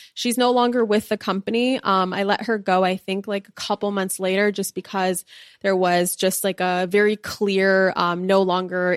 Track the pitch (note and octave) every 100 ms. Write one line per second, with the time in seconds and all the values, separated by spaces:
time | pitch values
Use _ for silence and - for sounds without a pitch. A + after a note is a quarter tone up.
0 | - - B3 A#3 B3 B3 A#3+ B3 A3 G#3+
1 | - G#3 - F#3+ - A3+ B3+ C4 - F#3+
2 | F#3 F#3 G3 G3+ A3+ A3 F#3+ F#3 F#3 F#3+
3 | - G3 G3+ G3+ - - - G#3 G#3 G3
4 | F#3+ - F#3 F#3+ G#3 G3 F#3+ - - G3
5 | F#3 F#3 - - - _ G3+ F#3+ F3+ F3
6 | F3+ - F#3+ - G3 F#3+ F3+ F3+ F3+ G#3
7 | G#3 G#3+ - - G3+ F#3+ G3 F#3+ F#3+ -
8 | F3 F3 F#3 G3 F#3 F3+ F3+ F#3 F3+